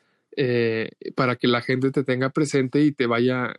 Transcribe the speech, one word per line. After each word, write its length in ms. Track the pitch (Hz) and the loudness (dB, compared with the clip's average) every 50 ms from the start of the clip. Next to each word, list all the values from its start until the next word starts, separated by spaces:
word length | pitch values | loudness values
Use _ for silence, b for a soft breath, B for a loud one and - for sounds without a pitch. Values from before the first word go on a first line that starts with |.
| _ _ _ _ _ _ - | _ _ _ _ _ _ -4
eh, 540 | - 135 123 123 120 117 113 110 113 107 - - _ - - - | -2 0 0 2 2 2 0 0 -2 -4 -6 -10 _ -14 -8 -4
para 220 | - 135 123 120 | -2 0 0 0
que 100 | - - | 0 0
la 160 | 123 123 120 | 2 2 0
gente 300 | - - 131 127 131 135 | 0 -2 -2 0 0 0
te 100 | 135 147 | 0 0
tenga 280 | 131 - 127 123 135 135 | -2 -2 -2 -2 -2 -2
presente 500 | - 160 151 139 - 139 131 123 - 147 | 0 -2 -2 0 0 0 0 2 2 2
y 100 | 151 151 | 2 2
te 160 | 143 - 123 | 2 0 0
vaya, 480 | 117 117 117 123 127 127 127 123 113 - | 0 2 2 2 2 0 0 -4 -6 -8